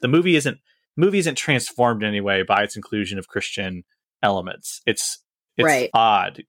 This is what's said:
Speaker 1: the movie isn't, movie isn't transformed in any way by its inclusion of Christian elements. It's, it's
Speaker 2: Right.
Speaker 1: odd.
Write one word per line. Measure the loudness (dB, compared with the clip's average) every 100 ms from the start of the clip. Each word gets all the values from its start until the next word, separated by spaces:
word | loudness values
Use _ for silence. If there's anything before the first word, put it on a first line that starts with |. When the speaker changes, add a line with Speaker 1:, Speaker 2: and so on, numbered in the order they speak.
Speaker 1:
the | 0
movie | 2 4 2
isn't, | 0 -8 _ _ _ 0
movie | 2 2
isn't | 0 -4
transformed | 0 0 -2 0 0 2
in | -2
any | -2
way | 0 0
by | 2 0
its | 0 -6
inclusion | -8 -6 -4 -6
of | -6
Christian | -8 -6 -8 -8 -8 -14 _ _ -2
elements. | 0 0 -4 -12 -14 -8 -4
It's, | -2 -4 -8 _ _ _ 0
it's | 2
Speaker 2:
Right. | 2 2
Speaker 1:
odd. | 4 4 4 2 -6